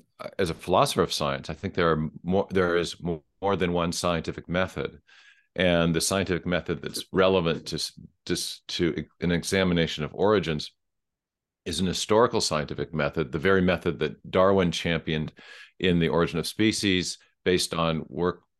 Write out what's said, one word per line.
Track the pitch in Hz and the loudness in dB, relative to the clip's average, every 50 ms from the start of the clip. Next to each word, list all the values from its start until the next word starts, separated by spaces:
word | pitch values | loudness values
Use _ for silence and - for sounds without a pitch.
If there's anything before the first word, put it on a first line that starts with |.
| - _ _ _ - - - - | -18 _ _ _ -16 -12 -4 -4
as | 98 80 | -4 -4
a | 82 | -4
philosopher | - - - 90 104 139 139 - - 82 | -6 -2 2 4 4 4 4 2 0 0
of | - - | 0 0
science, | - 80 71 67 67 69 - | -2 -2 -2 -2 -4 -6 -10
I | 80 | -10
think | - - 95 - | -8 -8 -6 -2
there | - 87 82 | 2 2 2
are | 80 76 78 73 - - - | 2 2 0 -4 -6 -8 -4
more, | 85 92 101 - - | 0 0 0 0 0
there | 90 95 90 87 85 87 | 0 0 2 2 2 0
is | 85 82 - - - | -2 -2 -6 -8 -6
mo-, | 87 85 78 - _ _ _ | -6 -6 -6 -8 _ _ _
more | 95 98 98 | -2 -2 0
than | 82 92 87 87 | 0 0 0 0
one | 87 85 87 | 0 0 0
scientific | 82 - - 87 87 82 78 - 80 - - - | -2 -2 -2 0 0 0 -2 -6 -10 -10 -8 -4
method, | 85 90 92 - - - 67 - - 78 _ _ - - - - _ _ _ _ _ | -2 -2 -2 -2 -4 -6 -6 -6 -8 -12 _ _ -20 -20 -20 -20 _ _ _ _ _
and | - 92 90 87 85 85 85 82 | 2 2 4 4 4 4 4 2
the | 80 | 0
scientific | - - 98 98 92 90 90 82 - | 0 0 0 0 0 0 -2 -2 -2
method | 87 87 80 - - 85 76 | -2 -2 -2 -2 -4 -6 -6
that's | - - - - - - | -6 -10 -10 -10 -12 -2
relevant | - 90 92 95 95 92 85 82 80 78 78 | 2 4 4 6 4 4 2 0 -2 -4 -6
to | - 82 | -8 -8
s-, | 76 - - - - - - _ _ _ | -8 -8 -8 -10 -16 -20 -20 _ _ _
to | - 90 | -6 -4
s-, | - - - - - _ - | -4 -4 -8 -12 -14 _ -12
to | - - 87 80 - | -4 0 0 0 0
e-, | 78 76 - _ _ | -2 -8 -10 _ _
an | - 87 87 | -2 -2 0
examination | 82 - - 95 95 95 92 87 85 82 78 - - 76 | 0 -2 0 0 2 2 2 2 2 0 0 -2 -6 -8
of | 69 - | -8 -4
origins | - 92 101 107 98 78 80 78 73 - - - _ _ _ _ _ _ _ _ _ _ _ _ _ _ _ _ _ _ | 0 2 4 4 2 2 -2 -4 -6 -8 -12 -16 _ _ _ _ _ _ _ _ _ _ _ _ _ _ _ _ _ _
is | - 85 78 | -8 -4 -2
an | 95 | -2
historical | 90 82 - - - 107 110 120 120 - 107 | -2 -2 -4 0 2 4 4 4 4 2 0
scientific | - - 82 76 71 - 76 - 73 - - | -2 0 -2 -2 -4 -4 -6 -8 -8 -6 -2
method, | 76 71 73 - 82 80 64 69 | -2 -2 0 0 -2 -4 -4 -4
the | 80 | -2
very | 69 95 98 95 | 2 4 4 4
method | 90 90 90 82 - 90 82 - | 4 2 2 0 0 -4 -2 -2
that | 78 73 - - _ 73 | -4 -4 -4 -8 _ -2
Darwin | - 95 92 98 98 95 92 87 | 2 4 4 6 6 4 4 2
championed | 80 - - 85 85 80 - - 80 78 78 - - - - - - - - - _ _ | 0 -2 -2 -2 -2 -2 -2 -4 -4 -4 -4 -6 -8 -16 -20 -20 -20 -20 -20 -20 _ _
in | 87 92 87 85 | 0 2 4 4
The | 82 76 | 2 2
Origin | 65 82 85 78 - 82 | 2 2 0 0 0 -4
of | 76 | -4
Species, | - - - 107 110 107 - - 101 92 92 85 - - - _ _ _ _ _ | -4 -2 0 2 2 2 2 0 0 0 0 0 -4 -8 -10 _ _ _ _ _
based | 95 90 87 - - 87 | 0 2 2 0 -2 -2
on | 82 82 82 80 78 - | 0 0 0 0 -2 -6
work | - - 76 87 90 87 - _ _ _ | -8 -6 -2 -2 -2 -2 -4 _ _ _